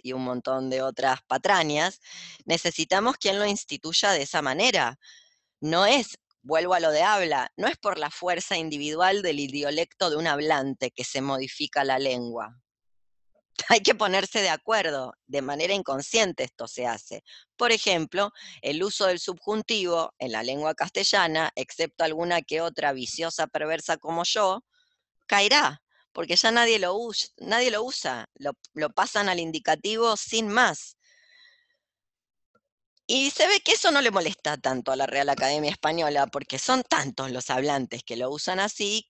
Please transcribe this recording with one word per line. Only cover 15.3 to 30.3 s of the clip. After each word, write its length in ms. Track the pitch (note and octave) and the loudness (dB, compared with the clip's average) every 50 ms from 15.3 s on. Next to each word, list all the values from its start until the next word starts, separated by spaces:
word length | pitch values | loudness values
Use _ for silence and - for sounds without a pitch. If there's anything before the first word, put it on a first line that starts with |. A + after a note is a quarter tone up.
| C3 C#3+ | -4 -4
manera 320 | C3 C3+ C#3+ D3 D#3+ F3+ G3+ | -4 -4 -2 -2 0 0 0
inconsciente 720 | G3 F3 - - C#3 C#3+ - - A3+ G#3+ F#3 D3+ - C3 | -2 -2 -4 -4 -4 -4 0 2 2 2 2 0 -4 -6
esto 240 | B2 - - A#2 | -6 -6 -12 -12
se 200 | A2+ - - B2 | -12 -8 -6 -4
hace. 360 | A#2+ A2+ G#2 - - G#2+ G#2+ - - - - _ _ _ | -4 -4 -6 -10 -14 -16 -16 -16 -20 -20 -20 _ _ _
Por 140 | - A#3+ A#3 | -2 2 2
ejemplo, 600 | A3+ G#3+ - G#3 F#3 E3 D#3 - - F#3+ G3+ G#3 - - - - - - | 2 2 4 2 2 2 0 -2 0 -2 -2 -2 -4 -12 -20 -20 -20 -8
el 220 | - C3 D3 D#3+ F#3 | -4 -4 -2 -2 -2
uso 240 | G#3 - - G3+ | -4 0 2 2
del 120 | F#3 F3+ E3+ | 2 2 0
subjuntivo 920 | - - F3+ D#3+ _ G3+ G#3+ A3 G#3+ - A#3 G#3 F#3 F3 E3+ E3 E3 - - _ | -4 -8 -8 -6 _ -2 -2 -2 -2 -2 -2 -2 0 0 0 0 0 -4 -6 _
en 120 | - B2 | -6 -6
la 120 | A2 A2 A2+ | -4 -4 -4
lengua 320 | B2 C3+ D3 D3+ D#3 D#3 | -4 -4 -2 -2 -2 -2
castellana, 760 | - - F3+ - G3 G3 - - G3+ F3 E3 D#3 D#3+ D#3+ D#3 - | -2 -4 -2 -2 0 2 4 4 4 4 4 2 0 0 0 -2
excepto 480 | - - - - - E3 D#3+ - - E3 | -6 -8 -8 -4 -4 -4 -4 0 -2 0
alguna 380 | D#3+ D#3 D#3+ E3+ F3 F3 E3+ | 0 0 -2 0 0 0 0
que 200 | C#3+ - D3+ D#3+ | 0 -2 -4 -2
otra 320 | E3 E3+ C3+ - D#3+ C#3+ C3+ | -2 -4 -4 -2 -2 0 0
viciosa 540 | C3 B2 - - - E3 E3 - - D#3+ | -2 -6 -8 -6 -6 -6 -4 -2 -4 -4
perversa 500 | D3+ - D3+ D3+ D#3 D#3+ D#3 - - D#3+ | -4 -2 -4 -2 -2 -4 -4 -2 -4 -4
como 260 | D#3+ - D#3 E3 E3+ F3 | -4 -4 -4 -4 -2 -2
yo, 400 | - - A3 G#3 F#3 F#3+ A#3 - _ _ _ _ _ _ _ _ _ _ _ _ | 0 0 2 2 0 0 -2 -8 _ _ _ _ _ _ _ _ _ _ _ _
caerá, 540 | - G3+ G3+ G3+ G#3+ B3+ D4 A3+ C3+ D3 - _ _ _ _ _ _ | 2 2 4 6 6 6 6 6 2 -2 -4 _ _ _ _ _ _
porque 240 | _ - E3+ - E3+ | _ -6 -4 2 2
ya 160 | - - A3+ | 4 4 4
nadie 280 | A3+ A#3 A#3 A3+ A3+ G#3 | 4 6 4 4 4 2
lo 160 | F#3 F3+ F#3+ | 2 0 -2
us-, 380 | G#3+ A#3+ A#3 G3+ - - - _ | -2 -4 -4 -4 -6 -6 -6 _
nadie 340 | - - F3+ G#3+ A#3 B3+ B3+ | -12 -4 0 0 2 2 2
lo 120 | G#3+ G#3+ A#3+ | 0 -2 -4
usa, 460 | B3+ - - - D3+ B2+ A#2 A2 - _ | -4 -6 -6 -6 -6 -6 -6 -10 -14 _
lo, 180 | _ C3+ C#3+ C3 - - _ _ | _ -8 -8 -8 -8 -18 _ _
lo 160 | D3+ D3+ D3 | -4 -4 -2
pasan 380 | - - G3 - - G#3 G3+ G3 | 0 0 0 2 2 0 0 2
al 100 | F3+ F3 | 0 0
indicativo 760 | E3 E3 D#3+ D3+ - - D#3 D#3 - G#3 A3 A3 A#3 A#3 G#3+ | -2 -4 -6 -4 0 0 0 0 0 -4 0 2 2 2 0
sin 300 | - - - | 0 -4 -2